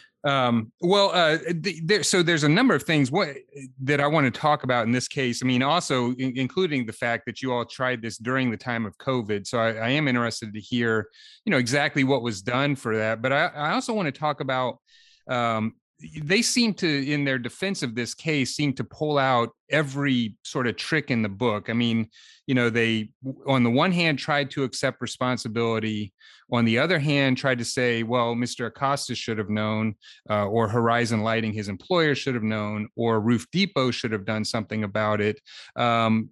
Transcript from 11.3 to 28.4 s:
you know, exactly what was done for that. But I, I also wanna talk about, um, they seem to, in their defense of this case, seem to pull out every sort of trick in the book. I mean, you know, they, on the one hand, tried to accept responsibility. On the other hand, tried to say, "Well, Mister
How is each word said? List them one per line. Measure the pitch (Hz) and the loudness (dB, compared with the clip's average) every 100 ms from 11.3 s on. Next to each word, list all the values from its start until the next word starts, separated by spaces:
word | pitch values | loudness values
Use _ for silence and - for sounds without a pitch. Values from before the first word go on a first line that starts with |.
| - - | -8 0
you | |
know, | 143 | 0
exactly | 117 139 147 147 | 2 0 0 2
what | 131 135 | 2 2
was | 117 98 | 0 -6
done | 98 123 143 135 | -2 0 0 0
for | 117 110 | -2 0
that. | 110 113 | 0 0
But | 127 | 0
I, | 139 170 | 0 0
I | 147 151 | -2 -2
also | 214 254 | -2 -2
wanna | 220 160 | -2 -2
talk | - 151 143 | -2 -4 -2
about, | 135 131 127 - _ _ _ _ - | -2 -2 -2 -6 _ _ _ _ -6
um, | 127 120 110 110 - _ _ 156 156 | -2 0 0 -2 -6 _ _ -16 -10
they | 147 202 | 0 0
seem | 233 247 233 | 2 2 2
to, | 170 170 143 135 | 2 0 0 0
in | 147 139 | 0 0
their | 131 | -2
defense | 120 - 196 196 | -4 -6 -4 -4
of | 131 | -4
this | 113 113 - | -4 -6 -6
case, | 160 151 123 - | -2 0 0 0
seem | 147 | -2
to | 131 | -2
pull | 113 - 151 143 | -6 -4 -2 2
out | 135 123 113 _ - | 2 2 0 _ -4
every | 147 143 135 143 123 113 - | -2 -2 -2 0 0 -2 -6
sort | - 147 120 | -8 -2 -2
of | 104 | -2
trick | - 156 139 | -2 -2 0
in | 117 | -2
the | 110 | -2
book. | 98 120 104 - | 0 -2 -2 -2
I | |
mean, | 117 117 113 110 - - - - | 0 2 0 -2 -10 -20 -12 -2
you | 127 | 2
know, | 120 | 2
they, | 113 117 113 107 _ 131 131 - | 2 2 0 -4 _ -14 -8 0
on | 131 | 4
the | 120 | 4
one | 123 180 | 4 2
hand, | 175 165 139 | 4 2 0
tried | - 143 139 | 0 0 0
to | - | -2
accept | 131 - 135 - | -4 -2 -4 -2
responsibility. | 120 - 127 123 117 110 117 113 110 107 104 _ - - - | -8 -4 -2 -2 -4 -2 0 0 -2 -4 -6 _ -20 -20 -4
On | 120 117 | 2 4
the | 113 | 4
other | 160 170 | 2 2
hand, | 143 143 135 127 | 2 2 2 2
tried | 139 123 | 0 -2
to | 113 | -2
say, | - 123 117 | 0 0 0
"Well, | 113 123 117 | 0 0 0
Mister | 117 | -2